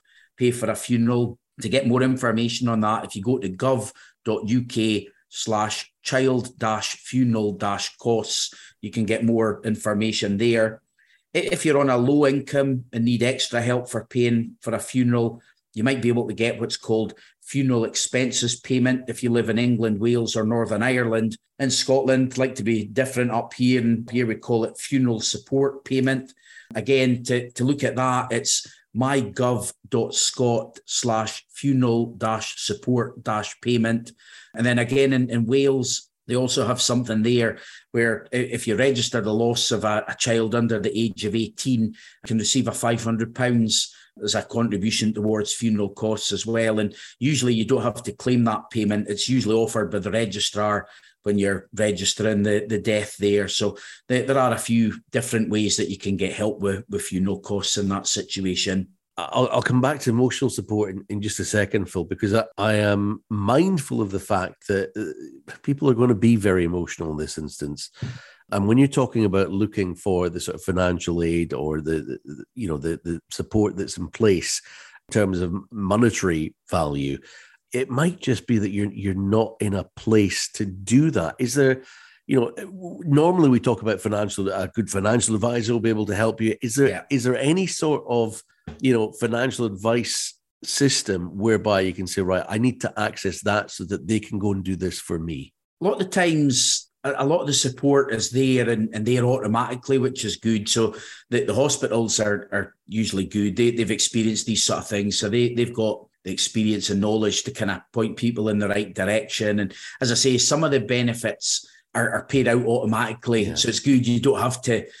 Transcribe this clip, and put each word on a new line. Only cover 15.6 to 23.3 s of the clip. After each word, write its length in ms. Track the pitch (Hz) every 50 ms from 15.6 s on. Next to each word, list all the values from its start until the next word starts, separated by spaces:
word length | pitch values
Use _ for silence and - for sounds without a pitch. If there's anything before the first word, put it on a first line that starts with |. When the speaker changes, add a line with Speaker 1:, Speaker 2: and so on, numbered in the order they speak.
| _ _ -
Speaker 1:
you 120 | 110 110
might 160 | 131 139 120
be 80 | 110 120
able 180 | 120 120 113
to 60 | 110 104
get 260 | - 113 117 - 107
what's 160 | 113 113 -
called 380 | - - - 113 110 110 - - - - _ _ _
funeral 440 | - - - 139 135 131 123 117 113
expenses 720 | 104 - - - - - 127 131 120 - - 120 120 - -
payment 460 | - - 131 127 123 127 127 123 -
if 160 | - 113 - 127
you 60 | 120
live 180 | 117 120 107
in 100 | 117 107
England, 440 | 117 120 123 120 107 117 113 107 98
Wales, 340 | 107 120 120 120 117 107 -
or 80 | 117 107
Northern 400 | 110 117 117 117 95 104 101 117
Ireland. 540 | 131 127 123 120 113 113 113 113 110 110 - _ _ _
In 120 | - 139 131
Scotland, 680 | - - - - 131 139 - 131 131 131 131 123 120
like 180 | 127 131 135 131
to 80 | - 101
be 200 | 117 113 107 104
different 480 | 107 104 131 131 127 - 123 123 120